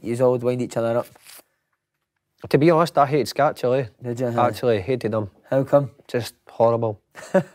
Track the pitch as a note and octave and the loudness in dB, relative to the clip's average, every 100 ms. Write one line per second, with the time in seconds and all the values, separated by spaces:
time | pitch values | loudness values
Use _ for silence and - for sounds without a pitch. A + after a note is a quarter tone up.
0 | G2 A#2+ B2+ B2 A#2+ B2 A#2+ A#2+ A#2 A#2 | -6 0 2 2 0 -2 -4 -4 -2 -2
1 | - - - - _ _ _ _ _ _ | -4 -12 -20 -20 _ _ _ _ _ _
2 | _ _ _ _ - C#3+ D#3+ D#3+ E3+ - | _ _ _ _ 0 4 4 4 2 2
3 | C#3 D3 A2+ - C#3+ - B2 C3 A#2+ - | 2 0 -2 0 -2 0 -2 -2 -4 -10
4 | B2 A#2+ B2 A#2 A#2+ G#2+ B2 G#2+ F2+ B2+ | -10 -6 -4 0 0 0 0 0 0 -4
5 | A2 A2 G#2 - _ C3+ C3+ C#3+ C3+ - | -2 -4 -6 -10 _ -2 2 2 2 -6
6 | - B2 A2 - - - A2+ A#2 A#2 G#2 | -8 -6 -6 -12 -12 0 2 2 -2 -6
7 | _ - - E3 C#3+ | _ -20 -2 -2 0